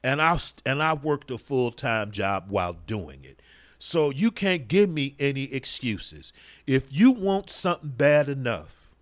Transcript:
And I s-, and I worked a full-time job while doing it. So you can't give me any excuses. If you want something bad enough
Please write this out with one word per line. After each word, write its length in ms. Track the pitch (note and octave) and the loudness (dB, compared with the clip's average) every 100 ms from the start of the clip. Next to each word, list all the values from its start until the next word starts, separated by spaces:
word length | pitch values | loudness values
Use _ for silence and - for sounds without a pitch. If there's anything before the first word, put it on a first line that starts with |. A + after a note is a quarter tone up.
And 180 | - C#3+ | -2 2
I 140 | D#3+ | 2
s-, 200 | E3+ - - - | 2 -2 -8 -4
and 160 | C3+ | 0
I 120 | D#3 | 0
worked 360 | D#3 D3+ D3 - | 0 -2 -2 -4
a 80 | A#2+ | -10
full-time 720 | - C3+ A#2+ - C3 A2 G#2 | -2 0 0 -2 -2 -2 -2
job 360 | G2 G2 G2 F#2 | -2 -2 -2 -2
while 240 | G2 F2 | -2 -2
doing 520 | F2 E2+ G#2+ D#2+ C2+ | -4 -6 -6 -6 -14
it. 160 | C2 - _ - - _ | -20 -20 _ -20 -20 _
So 320 | - E3+ D3+ | -4 0 0
you 220 | C3+ A3 | 2 0
can't 340 | A3+ G3+ F3+ A2+ | 2 0 0 2
give 240 | F3+ G3+ | 4 4
me 240 | D#3 C#3+ C#3 | 2 -4 -2
any 240 | C#3 C3+ | -2 -2
excuses. 880 | C3 C3 - - B2 G2+ - D2+ D2 _ - - - | -4 -6 -6 -6 -4 -6 -8 -16 -20 _ -20 -18 -2
If 260 | C3 - | 0 0
you 200 | C3+ A#3+ | 6 6
want 380 | B3 G3 G3 G3 | 6 0 -2 -2
something 400 | - F#3 E3+ D3+ | -4 -2 -2 -6
bad 380 | A#2+ C#3+ D3 C#3 | 2 4 4 2
enough 640 | C3+ B2 G2+ D2+ - - _ | -2 -4 -4 -8 -20 -20 _